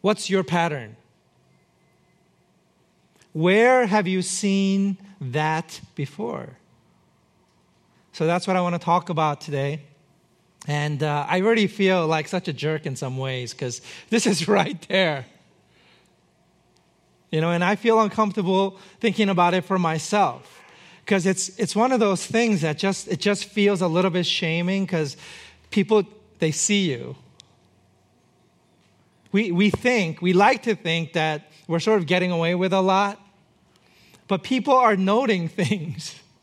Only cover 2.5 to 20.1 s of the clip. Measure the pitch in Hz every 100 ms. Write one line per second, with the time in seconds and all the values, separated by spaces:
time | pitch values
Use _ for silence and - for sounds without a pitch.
2.5 | _ _ _ _ _ _ _ _ 156 175
3.5 | 202 240 254 226 214 190 185 180 - 202
4.5 | 196 196 196 196 190 - - 131 147 156
5.5 | 160 170 - - - 139 - 226 - -
6.5 | 127 _ _ _ _ _ _ _ _ _
7.5 | _ _ _ _ _ _ - 160 175 202
8.5 | 185 175 175 175 175 - 160 156 147 -
9.5 | 139 139 147 - _ _ _ _ _ _
10.5 | _ - 147 151 143 151 147 143 180 208
11.5 | 233 202 - 190 185 160 160 151 180 175
12.5 | 131 151 156 151 127 135 131 135 127 123
13.5 | - 131 117 - - - 214 240 185 170
14.5 | 202 - 185 - 208 180 143 123 _ _
15.5 | _ _ _ _ _ _ _ _ _ _
16.5 | _ _ _ _ _ _ _ _ 156 165
17.5 | 170 180 208 233 226 214 - 214 214 180
18.5 | 190 196 190 - _ 233 190 202 175 175
19.5 | 180 - 190 170 160 -